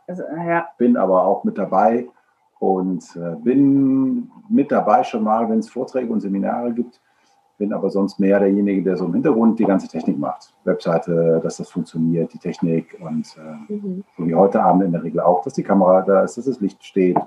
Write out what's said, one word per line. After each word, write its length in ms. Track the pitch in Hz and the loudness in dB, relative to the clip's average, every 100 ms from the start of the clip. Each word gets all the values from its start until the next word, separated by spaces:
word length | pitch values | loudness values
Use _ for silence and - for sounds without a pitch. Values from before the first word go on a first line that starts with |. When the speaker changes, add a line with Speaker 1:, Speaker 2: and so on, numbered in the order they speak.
| - | -12
Speaker 1:
also, 160 | 185 - 160 170 | -12 -10 -8 -2
ja. 200 | 170 160 - | -2 -4 0
Speaker 2:
Bin 200 | 123 120 | 2 2
aber 260 | 95 92 | 2 2
auch 200 | 92 - | 2 0
mit 140 | 110 107 | -2 -4
dabei 500 | 92 92 107 117 123 - _ _ _ _ | -2 2 2 2 -4 -14 _ _ _ _
und, 440 | 101 95 92 90 - 85 | -2 0 -2 -6 -8 -12
äh, 200 | 85 82 | -10 -4
bin 880 | 117 135 139 139 135 135 131 123 120 - - | 0 2 4 4 2 2 0 -2 -6 -14 -2
mit 220 | 117 143 | 0 2
dabei 320 | - - 107 | 0 2 2
schon 200 | - - | 2 -2
mal, 260 | 107 110 113 | 0 0 0
wenn's 200 | 110 - | -2 -2
Vorträge 420 | 120 131 131 120 | -6 -6 -4 -4
und 80 | 110 | -4
Seminare 520 | 95 98 98 - 120 | -4 -4 -2 -4 -4
gibt. 260 | 117 120 - _ _ _ _ _ _ | -4 -6 -10 _ _ _ _ _ _
Bin 140 | 104 | -4
aber 160 | 107 95 | -2 -2
sonst 300 | 98 98 - | 0 -2 0
mehr 180 | 98 101 | 2 4
derjenige, 440 | 98 101 101 95 | 4 2 2 0
der 140 | 92 90 | 0 -2
so 80 | 90 | -2
im 80 | |
Hintergrund 440 | 92 - 113 113 107 | 0 2 4 2 2
die 40 | 101 | 2
ganze 220 | 95 - | 0 -2
Technik 300 | 80 - 71 | -6 -4 -4
macht. 340 | 71 - - _ - | -6 -8 -16 _ -4
Webseite, 720 | 90 92 82 - 85 82 80 | -2 0 -2 0 0 2 0
dass 140 | 85 - | -2 -8
das 120 | 87 | -10
funktioniert, 640 | - 82 82 82 85 80 | -8 -8 -4 -2 0 -4
die 40 | - | -6
Technik 580 | 90 82 87 82 - - | -10 -4 -2 -2 -4 -12
und, 340 | 160 78 - - | -8 -8 -8 -14
äh, 340 | - 226 220 | -18 -18 -10
Speaker 3:
Mhm. 300 | 208 202 185 - - | -10 -8 -10 -12 -8
Speaker 2:
so 100 | 82 | -2
wie 80 | 82 | 2
heute 260 | 101 - | 4 4
Abend 220 | - 92 | 4 4
in 80 | 98 | 2
der 120 | 85 | -2
Regel 180 | 82 76 | -4 0
auch, 200 | - - | 2 2
dass 120 | - | -2
die 100 | - | -6
Kamera 380 | 165 101 90 92 | 0 4 6 4
da 200 | 92 95 | 4 2
ist, 140 | 95 - | 2 -2
dass 80 | 127 | -6
das 140 | 123 | -4
Licht 240 | 98 - | -4 -6
steht 320 | - 98 92 87 | -6 0 2 2